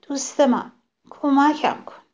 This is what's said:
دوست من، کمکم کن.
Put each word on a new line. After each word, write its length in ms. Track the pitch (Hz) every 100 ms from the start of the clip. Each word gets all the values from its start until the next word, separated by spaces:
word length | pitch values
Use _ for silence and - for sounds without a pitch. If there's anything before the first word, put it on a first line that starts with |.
دوست 380 | _ 285 - -
من، 320 | 277 220 - _ _ _ _
کمکم 720 | - 294 277 285 302 190 - -
کن. 160 | - _